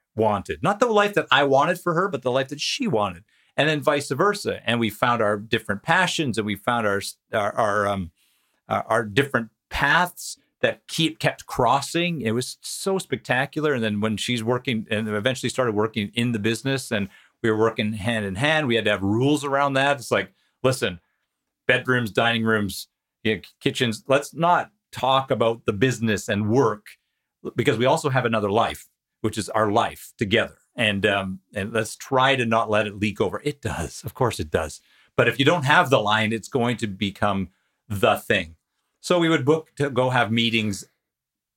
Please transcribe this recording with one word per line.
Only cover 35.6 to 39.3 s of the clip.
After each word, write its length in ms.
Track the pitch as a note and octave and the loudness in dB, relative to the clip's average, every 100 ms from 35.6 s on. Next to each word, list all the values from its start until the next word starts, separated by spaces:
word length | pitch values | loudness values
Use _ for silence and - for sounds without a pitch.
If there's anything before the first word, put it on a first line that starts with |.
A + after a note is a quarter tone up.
have 260 | C3 D#3+ D3 | 4 4 6
the 100 | B2+ | 4
line, 320 | G#2 A2 G#2+ | 4 2 2
it's 160 | A2 - | -2 -4
going 280 | B2+ A#2+ A2 | -2 0 -2
to 100 | A2 | -4
become 600 | F#2+ G2+ - G#2 G2 F#2 _ _ _ - | -4 -6 0 0 0 -4 _ _ _ -10
the 280 | G#2 A2 G2+ | 0 2 2
thing. 400 | - G#2 D#2+ D#2+ _ _ _ _ | 0 -2 -2 -12 _ _ _ _
So 200 | - F3+ | 0 2
we 80 | |
would 160 | E3 | 4